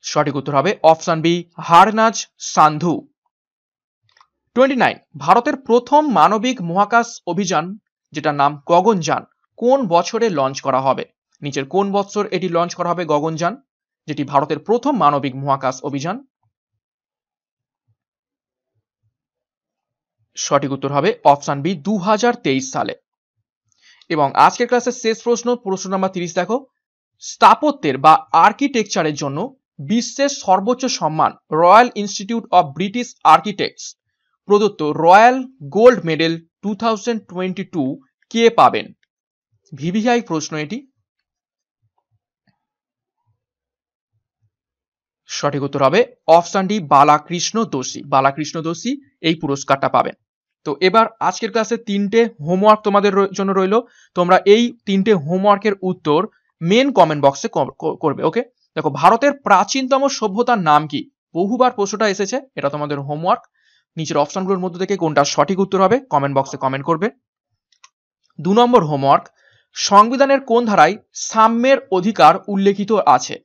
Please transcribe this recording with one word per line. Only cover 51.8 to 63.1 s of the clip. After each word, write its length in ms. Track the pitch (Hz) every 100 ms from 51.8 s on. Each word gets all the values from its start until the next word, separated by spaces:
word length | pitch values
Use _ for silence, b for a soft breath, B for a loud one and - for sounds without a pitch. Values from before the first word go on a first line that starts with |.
| - 202 202 226 233 233
হোমওয়ার্ক 400 | 147 185 208 214
তোমাদের 300 | 214 202 202
রই-, 180 | 196 196 190
জন্য 120 | 196
রইলো। 260 | 196 190 214 247 b b -
তোমরা 200 | 175 185 -
এই 80 | 208 240 233 -
তিনটে 260 | 196 196 202 143
হোমওয়ার্কের 480 | 185 202 202 214 202
উত্তর 380 | 185 180 151 147 214 _ _ _
মেন 260 | 165 214 277
কমেন্ট 280 | 247 165 151
বক্সে 240 | 139 139 226
কর-, 260 | 175 143 -
কর-, 180 | 160 -
করবে, 260 | 156 131
ওকে? 200 | 151 226 254 _ _ -
দেখো, 140 | 156
ভারতের 420 | 143 165 226 285 277
প্রাচীনতম 580 | - 196 185 269 262 269 277
সভ্যতার 520 | 277 214 190 247 233 165
নাম 120 | 151 151
কি? 140 | 143 - _ _
বহুবার 380 | 160 196 233 254
প্রশ্নটা 340 | - 202 208 220
এসেছে, 280 | 196 196 254 269 -
এটা 100 | 139
তোমাদের 280 | 151 147 143
হোমওয়ার্ক। 420 | 139